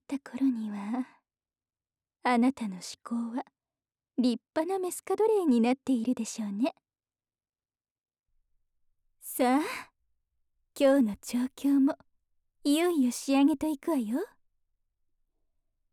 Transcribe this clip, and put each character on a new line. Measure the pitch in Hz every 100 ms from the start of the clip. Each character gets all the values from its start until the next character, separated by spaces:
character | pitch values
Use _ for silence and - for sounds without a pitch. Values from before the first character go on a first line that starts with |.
| -
た | 277
頃 | - 247 269
に | 233 214
は、 | 208 202 254 254 _ _ _ _ _ _ _ _ _ _ _
あ | 247 247
な | 247
た | - 220
の |
思 | 180 - -
考 | - 233 233 240
は | - _ _ _ _ _ _ -
立 | 247 233 -
派 | - 320
な | 381
メ | 359
ス | -
カ | - 392
奴 | 440
隷 | 427 339
に | 240
な | 226
っ | 262
て | -
い | 254
る | 226
で | 247
し | 220 -
ょ | 208
う |
ね。 | 202 285 - _ _ _ _ _ _ _ _ _ _ _ _ _ _ _ _ _ _ _ _ _ _ _ _
さ | - - 254 269
あ、 | 381 - - _ _ _ _ _ _ _ _ -
今 | 277 277
日 | 220
の | 202
調 | - 247 254 -
教 | 277 277
も | 269 - _ _ _ _ _ _
い | 285 294
よ | 349
い | 339
よ | 247
仕 | - - 269
上 |
げ | 277 302
と | 311
い | 285
く | -
わ | 302
よ。 | 214 254 415 _ _ _ _ _ _ _ _ _ _ _ _ _ _ _ _